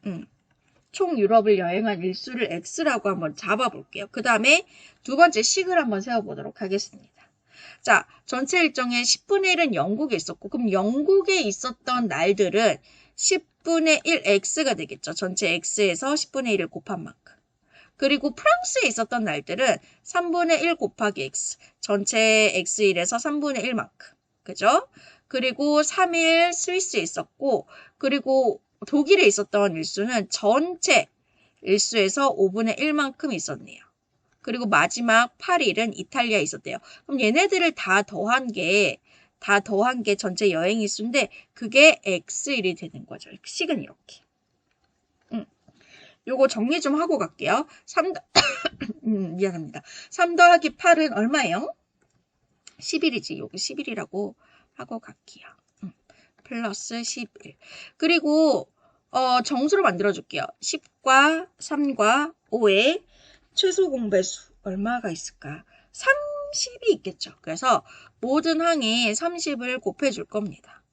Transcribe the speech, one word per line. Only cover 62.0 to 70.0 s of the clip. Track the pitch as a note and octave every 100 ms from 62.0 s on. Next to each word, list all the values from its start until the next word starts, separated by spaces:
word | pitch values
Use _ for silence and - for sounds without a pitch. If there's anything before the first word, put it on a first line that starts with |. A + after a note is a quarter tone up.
| G#3 C4 D4 - _
오의 | A#3+ G#3+ G3 B3 F#4 _ _ _ _ _
최소 | - F#4+ F#4 F#4
공배수 | C4 A3 G3 F#3 - - _
얼마가 | G3+ F#3 G#3 B3 A3
있을까? | D#3+ - _ D3 D3+ _ _ _
삼십이 | - - C#5 D5 D5 C#5+ D5 - B4 A#4+ F4
있겠죠. | - - - -
그래서 | - E3 C4 A3 - - - _
모든 | A#3 C#4+ D#4+ D#4+
항에 | E4+ D#4+ A3+ A#3 A#3
삼십을 | G#3+ E4+ F4 D#4+ C#4 B3 B3+
곱해줄 | G#3 -